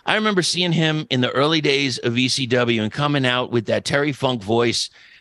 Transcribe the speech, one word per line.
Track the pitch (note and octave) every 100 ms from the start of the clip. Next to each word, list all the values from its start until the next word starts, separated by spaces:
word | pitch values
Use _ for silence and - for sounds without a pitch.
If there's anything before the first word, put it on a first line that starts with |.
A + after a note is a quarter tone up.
| -
I | G3+
remember | G#3+ G3
seeing | D#3+ E3+ F3+
him | D#3+ D#3+ D#3 -
in | B2+
the | B2
early | B2 D3 D#3+
days | D3 C#3 C#3 A#2+
of | B2 A#2+
E | B2+
C | - B2+
W | B2 A#2+ A2+
and | G#2+
coming | - D3 D3 C3
out | B2 B2
with | A#2+ A2
that | A2
Terry | - C#3+ D3
Funk | C3+ C3 B2
voice. | G2 A2+ A#2+ A2 - - - -